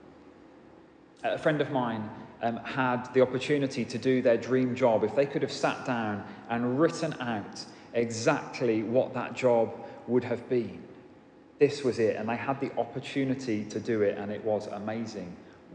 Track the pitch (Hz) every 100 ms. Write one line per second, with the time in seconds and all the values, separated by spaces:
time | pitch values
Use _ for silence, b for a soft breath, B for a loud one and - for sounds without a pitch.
0 | - - - - - - - - - -
1 | - - 117 104 160 151 139 139 120 110
2 | 107 B B B 117 113 - 139 131 123
3 | 120 131 127 131 - 147 135 123 113 120
4 | 131 127 123 113 113 127 127 120 127 107
5 | 104 - 143 - 135 - 156 - - 120
6 | 110 104 - B - 117 123 127 165 -
7 | 160 - 123 107 98 - - B B 120
8 | 117 110 131 143 - - 123 110 107 113
9 | - 123 95 - 127 117 110 - B B
10 | - 123 120 117 - 127 104 - - -
11 | - - - - - - 143 - 127 107
12 | 110 - 110 117 - 135 127 - 117 135
13 | - 143 135 123 - 107 104 113 98 110
14 | 101 101 101 104 110 104 - 101 107 113
15 | 113 98 87 87 B B -